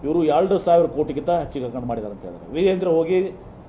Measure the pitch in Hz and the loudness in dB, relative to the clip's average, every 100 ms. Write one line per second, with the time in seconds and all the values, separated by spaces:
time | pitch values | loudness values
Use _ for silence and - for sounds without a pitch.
0 | 139 170 156 147 185 202 190 170 156 139 | 0 2 4 4 4 2 4 4 4 0
1 | 151 139 - 175 143 143 127 123 120 113 | -2 -2 0 0 -2 -6 -6 -6 -6 -6
2 | 104 98 92 87 85 135 190 185 180 165 | -6 -10 -14 -14 -8 0 2 2 2 2
3 | 165 185 185 - - - | 2 0 0 -8 -18 -20